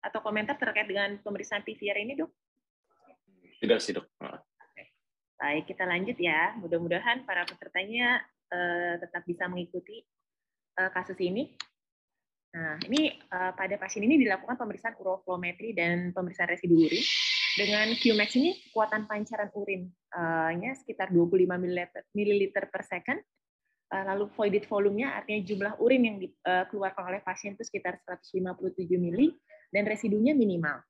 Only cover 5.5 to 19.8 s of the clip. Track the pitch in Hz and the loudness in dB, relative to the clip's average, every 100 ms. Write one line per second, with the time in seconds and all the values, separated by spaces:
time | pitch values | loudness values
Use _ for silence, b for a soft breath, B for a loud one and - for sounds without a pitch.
5.5 | 151 165 185 185 175 196 247 175 156 175 | -2 -4 -6 -2 -2 -4 -2 0 2 0
6.5 | 226 175 170 170 175 240 240 247 180 175 | -2 -4 -2 0 -2 0 -2 -2 -4 -4
7.5 | - - 180 196 233 240 247 - _ _ | -8 -8 -6 -4 0 2 0 -2 _ _
8.5 | 180 175 175 175 170 175 175 175 175 180 | -4 -2 -2 -2 -4 -6 -10 -8 -4 -4
9.5 | 180 175 185 175 226 _ _ _ _ _ | -4 -6 -10 -12 -20 _ _ _ _ _
10.5 | _ _ - 185 185 180 180 180 196 294 | _ _ -2 -2 -2 -6 -4 -2 -2 -4
11.5 | _ - _ _ _ _ _ _ _ _ | _ -18 _ _ _ _ _ _ _ _
12.5 | 170 160 156 185 269 311 - - 180 185 | -10 -8 -6 0 2 2 -2 -10 -4 -4
13.5 | - 190 202 190 220 214 302 226 190 - | -4 -4 -4 -6 -2 4 6 4 2 -4
14.5 | - 220 196 226 226 190 190 - 180 175 | -6 -6 -6 -8 -6 -4 -4 -4 -4 -4
15.5 | 175 220 196 170 175 180 180 180 175 175 | -8 -6 -2 0 0 -2 -4 -6 -2 -2
16.5 | 175 175 165 156 160 - - - - - | 0 6 8 8 4 0 0 0 0 0
17.5 | - 208 208 214 233 240 214 208 254 311 | 0 2 2 2 4 4 4 4 4 2
18.5 | 381 - 220 214 214 214 208 214 214 208 | 0 -6 0 0 0 -4 -6 -6 -4 -6
19.5 | 208 202 190 | -6 -6 -6